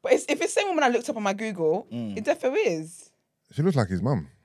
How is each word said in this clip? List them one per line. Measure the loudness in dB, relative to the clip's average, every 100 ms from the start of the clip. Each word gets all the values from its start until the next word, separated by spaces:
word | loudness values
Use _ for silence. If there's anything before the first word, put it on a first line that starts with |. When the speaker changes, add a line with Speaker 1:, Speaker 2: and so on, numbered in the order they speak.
Speaker 1:
But | 4
it's, | 2 2
if | 0
it's | 0 0
the |
same | 0
woman | 2
I | 2
looked | 2 -2
up | -4
on |
my | -2
Google, | -2 -6 0 0 0 -4
Speaker 2:
Mm. | -8 -6 -4
Speaker 1:
it |
definitely | -2 0 0 0
is. | 0 -2 -6 -14 -20 _ _ _ _
Speaker 3:
She | 0
looks | 2 2
like | 2
his | 0
mum. | 0 -2 -4 _